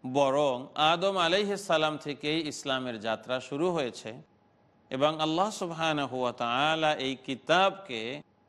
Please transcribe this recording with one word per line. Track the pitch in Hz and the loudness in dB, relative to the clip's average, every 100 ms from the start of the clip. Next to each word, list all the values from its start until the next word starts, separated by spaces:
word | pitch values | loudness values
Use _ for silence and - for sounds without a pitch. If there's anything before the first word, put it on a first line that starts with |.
| 127 | -2
বরং | 135 139 139 143 123 135 - | 2 4 4 2 0 -4 2
আদম | 156 170 196 190 | 2 4 2 2
আলাইহিস | 165 190 202 196 - | 2 2 0 -2 0
সালাম | 160 156 151 | 2 2 -2
থেকেই | 147 139 151 160 151 | -6 -6 -2 -2 -4
ইসলামের | 127 139 131 127 113 | -6 -4 -2 -4 -4
যাত্রা | 110 110 120 127 | -4 -4 -2 -4
শুরু | 127 143 180 | -4 -2 0
হয়েছে | 170 123 - 110 123 - _ _ _ _ _ _ | 0 -2 -6 -12 -14 -18 _ _ _ _ _ _
এবং | 131 147 156 | 0 2 2
আল্লাহ | 156 160 208 | 0 2 0
সুবহানাহু | 208 180 160 160 151 135 127 | -2 -8 -2 0 0 -2 -2
ওয়া | 123 | -4
তাআলা | 120 120 123 151 160 156 151 | -2 -2 2 2 2 2 2
এই | 135 131 | -2 -4
কিতাবকে | - 127 - 170 196 190 - 117 113 147 - _ | -6 -6 2 4 4 2 -6 -8 -6 -10 -14 _